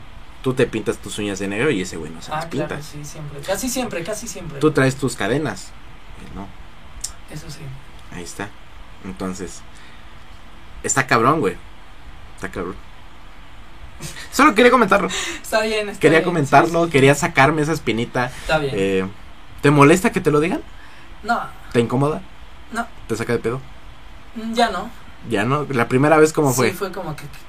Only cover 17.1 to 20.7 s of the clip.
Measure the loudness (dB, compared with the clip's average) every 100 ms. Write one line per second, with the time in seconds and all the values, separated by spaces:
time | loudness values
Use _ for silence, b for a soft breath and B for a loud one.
17.1 | 6 4 6 6 6 2 0 0 0 0
18.1 | -2 -2 -4 0 0 2 0 2 2 0
19.1 | -6 -14 -14 -14 2 4 8 8 8 4
20.1 | 2 2 4 2 -2 -6